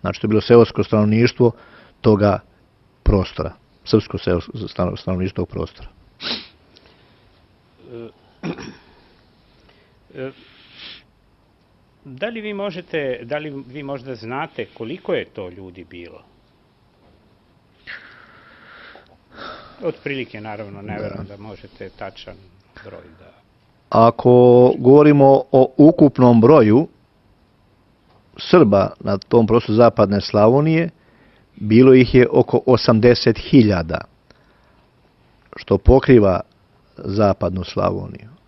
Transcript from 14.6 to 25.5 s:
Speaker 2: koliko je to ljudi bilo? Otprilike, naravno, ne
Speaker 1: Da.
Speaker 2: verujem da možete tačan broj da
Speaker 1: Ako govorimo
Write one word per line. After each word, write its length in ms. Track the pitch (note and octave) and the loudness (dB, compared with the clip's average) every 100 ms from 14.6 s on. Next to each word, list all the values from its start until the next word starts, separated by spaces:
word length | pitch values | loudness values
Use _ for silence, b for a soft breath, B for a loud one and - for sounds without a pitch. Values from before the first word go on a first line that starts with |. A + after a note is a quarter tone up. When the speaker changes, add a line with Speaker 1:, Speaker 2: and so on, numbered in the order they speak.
| A2 | -16
Speaker 2:
koliko 400 | _ A2+ F#3 - | _ -16 -14 -8
je 100 | D#3+ | -8
to 240 | - - F#2 | -8 -16 -18
ljudi 360 | F2+ F#2+ F2 E2 | -18 -20 -20 -20
bilo? 320 | F2 E2+ - _ _ _ _ _ _ _ _ _ _ _ _ _ _ _ _ - B B B B B B B B B B B B _ _ B B B B - | -20 -20 -20 _ _ _ _ _ _ _ _ _ _ _ _ _ _ _ _ -20 B B B B B B B B B B B B _ _ B B B B -12
Otprilike, 580 | F3 D#3 - C3+ A#2+ A2 | -12 -12 -12 -12 -12 -16
naravno, 420 | A2 G#2+ G#2 G2+ | -16 -16 -16 -18
ne 140 | G2+ G#2 | -16 -14
Speaker 1:
Da. 60 | |
Speaker 2:
verujem 240 | G#2 - F#2+ | -12 -14 -18
da 100 | G2+ | -18
možete 520 | G#2+ G2 G2 _ G2 _ | -20 -20 -20 _ -20 _
tačan 380 | G2 - - G2 F#2+ _ _ - | -18 -18 -20 -20 _ _ _ -20
broj 180 | - F#2 E2+ D#2+ | -20 -20 -20 _
da 140 | F#2 _ _ _ _ _ _ | _ _ _ _ _ _ _
Speaker 1:
Ako 840 | G#2+ A2+ - B2+ B2 B2 B2 B2+ - | 0 2 2 2 4 6 6 4 2
govorimo 640 | B2+ C#3+ D3 D3 C3+ C3+ - | 4 6 6 4 4 4 2